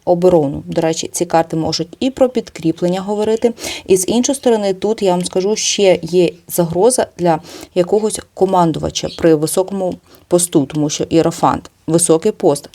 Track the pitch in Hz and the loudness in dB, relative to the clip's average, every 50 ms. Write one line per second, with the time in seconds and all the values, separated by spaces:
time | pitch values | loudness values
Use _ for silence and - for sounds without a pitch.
0 | _ - 180 175 175 185 180 165 147 139 147 151 160 175 170 170 165 160 165 - | _ 0 0 2 4 4 4 4 2 0 -2 -6 -8 -6 -4 -2 -2 -2 -2 -4
1 | - - - - 175 175 - 165 165 165 - 165 156 156 160 - 160 170 - - | -6 -8 -6 -6 -4 0 0 0 0 0 -2 -4 -2 -2 -4 -4 -6 -8 -8 -6
2 | - 269 254 - 269 247 254 233 220 - - - - 165 160 - 180 175 180 190 | -4 -4 0 0 0 0 0 -2 -6 -6 -8 -4 -2 -2 -2 0 -2 -2 -2 -2
3 | 185 196 208 208 214 220 220 226 - 240 233 - - - - - - - 196 180 | -4 -4 -4 -2 0 0 0 0 0 -2 -2 -4 -8 -12 -12 -8 0 2 2 2
4 | - - 202 233 247 - 277 - - 254 233 220 208 196 190 185 - 202 220 220 | 2 2 0 0 0 0 -2 -2 0 0 2 2 0 -2 -2 -2 -2 -2 -2 0
5 | 202 190 180 180 180 180 - 190 185 196 220 214 - - - - 202 190 175 - | 0 0 0 0 -2 -2 -2 -2 -2 0 -2 -2 -2 -2 0 2 4 4 4 2
6 | - 160 170 185 175 160 - - _ - - - 175 160 165 175 190 240 247 - | 0 0 2 2 2 2 0 -4 _ -6 -2 -2 -2 0 0 2 2 2 2 2
7 | 220 - _ - 170 175 165 151 - - - - - - - 185 180 180 - 214 | -2 -4 _ -2 0 0 0 0 -2 -8 -18 -20 -20 -4 -2 -2 0 2 0 0
8 | 214 214 - - - - _ - 190 190 190 180 175 165 151 151 147 156 - - | 0 -2 -4 -6 -10 -14 _ 0 0 2 4 2 2 2 0 -2 -6 -6 -6 -6
9 | - 156 - - - 170 160 151 151 156 - - 185 185 196 196 190 180 175 175 | -8 -8 -4 0 2 2 4 2 2 0 -2 -2 -2 -2 -4 -6 -6 -6 -6 -8
10 | _ _ - - _ - - 175 180 - - 165 139 131 - 151 151 147 - - | _ _ -20 -20 _ 0 0 0 0 0 0 0 0 0 -2 -4 -4 -2 -4 -4
11 | - - - 165 160 165 170 - - 139 127 170 - - _ _ _ - 160 170 | -4 0 2 2 2 2 0 0 0 0 0 -2 -4 -10 _ _ _ -2 0 0
12 | 170 - 160 160 - 214 214 - - 175 143 147 - - _ | 2 2 2 2 2 -2 -2 0 0 0 0 0 -4 -10 _